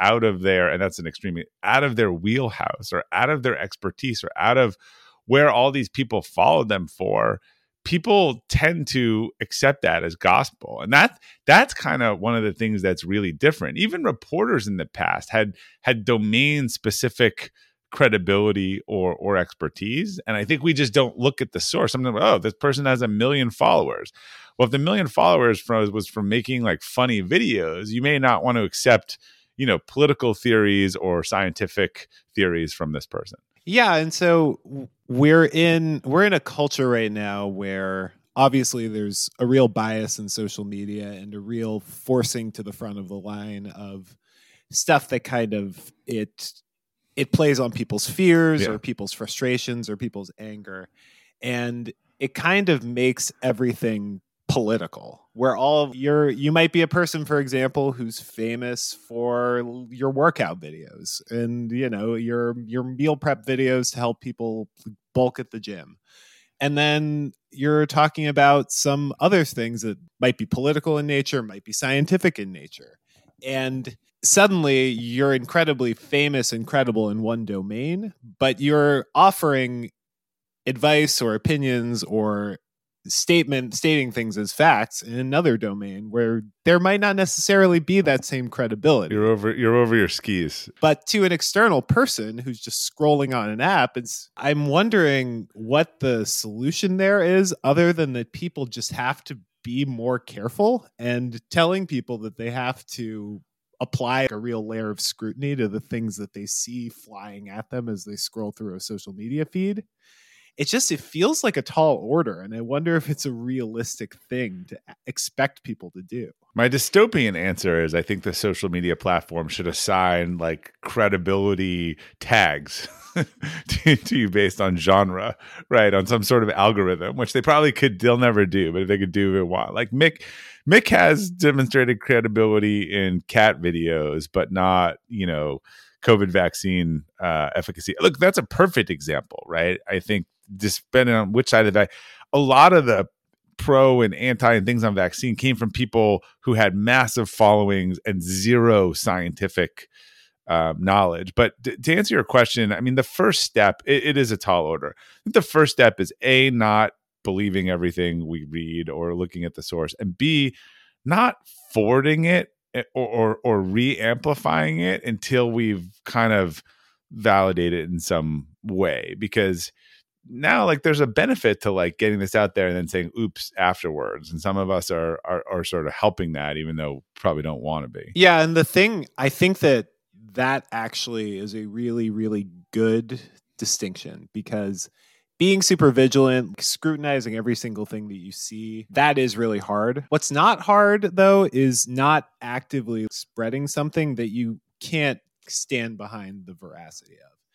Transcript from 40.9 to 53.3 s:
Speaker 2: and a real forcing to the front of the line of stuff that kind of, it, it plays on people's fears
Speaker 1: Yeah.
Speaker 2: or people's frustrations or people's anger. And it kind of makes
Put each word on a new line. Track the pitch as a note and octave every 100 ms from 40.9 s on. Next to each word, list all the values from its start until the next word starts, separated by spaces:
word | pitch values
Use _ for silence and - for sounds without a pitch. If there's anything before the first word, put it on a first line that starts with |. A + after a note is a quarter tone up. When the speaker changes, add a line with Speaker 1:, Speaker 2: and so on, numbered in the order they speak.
| G#2 G2+
Speaker 2:
and | G2 G2+
a | G#2
real | G2+ A#2 A2 G#2+
forcing | - - - B2+ A#2 B2 A2
to | -
the | G2+
front | - A2 G2+
of | F#2
the | G2
line | G2+ G#2 G#2 G2+ G2+
of | F#2+ G2+ G2 F#2 _ _ _ _ _ _
stuff | - - C#3+ -
that | B2
kind | - B2 A2+
of, | G#2 G2 F2 - _ -
it, | A2+ G#2 - - - _ _ _ _ _ -
it | C3+
plays | - D3+ C3+
on | A#2+
people's | A2+ A2 G#2 -
fears | - F#3 E3 E3 D#3
Speaker 1:
Yeah. | G2+
Speaker 2:
or | G#2+
people's | - A#2 G2
frustrations | - G#2+ - B2+ B2 - A#2+ G#2+
or | G#2
people's | A#2 G2+ F#2 -
anger. | G#2+ G#2 G2+ F#2+ F2+ _ _ _ _ _
And | B2 B2 A#2+ A#2+ A#2 - _ -
it | C#3
kind | - D#3+ G3 F#3
of | C#3+
makes | A#2 A#2+ B2+ A#2+ -